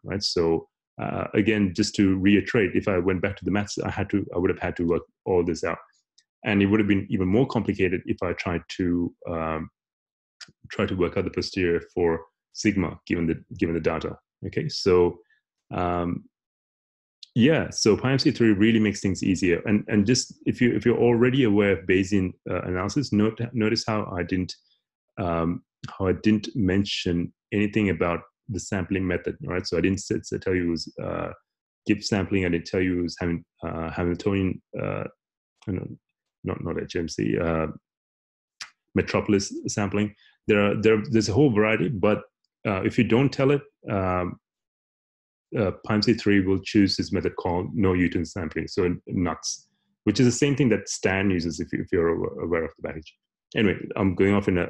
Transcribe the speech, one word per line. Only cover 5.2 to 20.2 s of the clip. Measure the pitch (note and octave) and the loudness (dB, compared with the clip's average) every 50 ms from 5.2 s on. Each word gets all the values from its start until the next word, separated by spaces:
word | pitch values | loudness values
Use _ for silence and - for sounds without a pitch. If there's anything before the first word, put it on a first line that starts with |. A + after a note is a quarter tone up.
| - | -4
all | - F#2+ F2 E2+ | 0 2 2 2
this | F2 E2 D#2 - | 0 -2 -2 -2
out. | E2+ E2 - - _ _ _ _ _ _ _ _ _ _ _ - | -4 -4 -6 -8 _ _ _ _ _ _ _ _ _ _ _ -2
And | A2+ G#2 G2+ G2+ | 0 2 4 4
it | |
would | G2 G2+ A2 | 4 4 4
have | G#2 G2+ | 4 4
been | G2+ G2 G2 - | 2 2 0 0
even | - F#2+ F#2 F#2 | -2 0 2 2
more | G2 A#2+ C3+ | 4 4 2
complicated | - - A#2 G#2 - G2 G2+ G2 F2 F#2 E2+ - | 2 0 -2 -2 -2 0 0 0 0 0 -2 -4
if | - G#2 - F#2+ | -4 -4 -4 -4
I | F2 E2 | -4 -4
tried | - - F#2+ F2 D#2+ - - - | -4 -4 -4 -4 -4 -4 -6 -6
to, | - F#2 F2 F2 F2 F2 - - _ - - | -2 -2 0 0 0 -2 -4 -6 _ -10 -6
um, | E2+ E2 D#2+ D#2+ D#2+ D#2+ E2 - _ _ _ _ _ _ _ _ _ _ _ _ _ - - - _ _ - - | -6 -4 -4 -2 -4 -4 -6 -10 _ _ _ _ _ _ _ _ _ _ _ _ _ -20 -20 -20 _ _ -20 -10
try | - - G#2+ | -4 -4 -2
to | G2+ G2+ | -2 0
work | F#2 F2+ E2 - | 0 -2 0 0
out | G2+ F#2 | -2 -4
the | F2+ | -4
posterior | - F#2 F2 - - G2 F2+ E2+ E2+ E2 - - - | -4 -6 -6 -4 -2 -2 0 2 0 0 -2 -4 -4
for | F2+ F2 E2 D#2+ D#2+ - - _ _ _ _ - | 0 0 0 0 -2 -4 -10 _ _ _ _ -8
sigma, | - - A2 F#2+ F#2+ F2+ D#2+ F2 - _ | -2 0 0 2 2 0 -2 -4 -8 _
given | - F2+ F2 E2+ | -6 -4 -2 -2
the, | D#2+ E2 - - - E2+ F2+ | -2 -2 -4 -8 -14 -8 -4
given | G2 E2+ E2+ | -2 -2 -2
the | E2+ | -2
data. | D#2+ F2+ D#2+ D#2+ - - - - _ _ _ _ - | -2 -2 -2 -2 -4 -6 -8 -12 _ _ _ _ -12
Okay, | F#2+ - - - D3 | -8 -6 -6 -6 -6
so, | - - - G2 F2+ F2+ F2 E2+ E2+ - - _ _ _ _ _ _ _ _ - - | -6 -2 2 4 4 6 4 4 0 -4 -12 _ _ _ _ _ _ _ _ -10 -6
um, | F2+ F2+ F2 F2 F2 F2 F2 F2 - - _ _ _ _ _ _ _ _ _ _ _ _ _ _ _ _ _ _ _ - - - | -4 -2 -2 -2 -2 -2 -2 -4 -6 -8 _ _ _ _ _ _ _ _ _ _ _ _ _ _ _ _ _ _ _ -16 -4 2
yeah, | A#2 A2 D3 D#3+ B2+ E2+ - | 4 6 6 6 4 0 -2
so | - - - A2 G2+ | -4 0 2 4 4
pi | E2+ - B2+ C3+ | 4 2 2 2
M | B2+ | 2
C | - D#3 | 2 2
three | - - A#2 A2 G#2 | 2 4 4 4 4
really | F#2 G#2 A2+ A2+ A2 | 4 4 4 4 4
makes | G#2+ G#2 G2+ - | 2 2 0 -2
things | - G2 F#2 - - | -2 -2 -2 0 0
easier. | G2+ F#2+ F2 F#2+ F2+ E2+ E2 - | 0 0 2 2 2 2 0 0
And, | A2+ G#2 G#2 - - | 0 0 0 0 2
and | A2 G#2+ G2+ | 2 2 4
just | G#2+ B2+ B2+ | 4 2 0